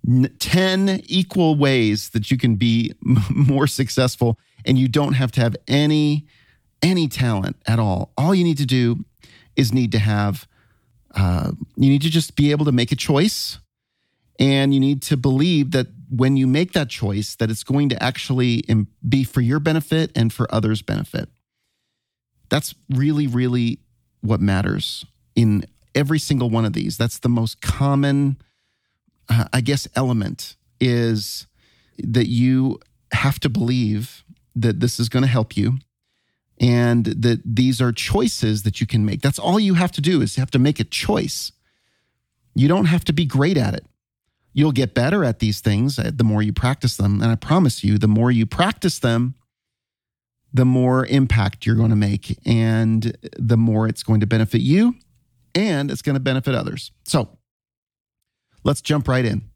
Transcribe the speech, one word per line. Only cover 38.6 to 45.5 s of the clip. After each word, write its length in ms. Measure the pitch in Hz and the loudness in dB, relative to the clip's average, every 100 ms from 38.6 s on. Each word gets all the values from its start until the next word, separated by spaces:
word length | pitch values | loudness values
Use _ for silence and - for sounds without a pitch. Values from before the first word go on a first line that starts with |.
that 160 | 104 - | -4 -4
you 60 | 110 | -2
can 180 | 110 | 0
make. 180 | 104 104 | -2 0
That's 180 | 143 - | -2 -2
all 200 | - 190 | 0 0
you 140 | 202 | 2
have 180 | 175 180 | 2 0
to 80 | - | -2
do 200 | 147 170 | 0 2
is 160 | 110 - | 0 -2
you 40 | |
have 100 | 131 | -2
to 80 | 135 | 2
make 200 | 135 151 | 2 0
a 40 | |
choice. 680 | 107 - - - - - - _ _ _ _ _ _ _ _ _ _ | -4 -4 -2 -2 -2 -8 -12 _ _ _ _ _ _ _ _ _ _
You 140 | - 135 | 0 2
don't 180 | 185 185 | 4 2
have 180 | 170 - | 0 0
to 80 | |
be 120 | 151 156 | -2 0
great 320 | 135 156 175 | 0 0 0
at 160 | 110 | -2
it. 120 | 85 - _ _ _ _ _ _ 139 | -6 -12 _ _ _ _ _ _ 0
You'll 160 | 151 | 2
get 220 | 131 131 | 2 0
better 300 | - 123 202 | 0 0 0
at 160 | 143 110 | 0 0
these 220 | 110 | -2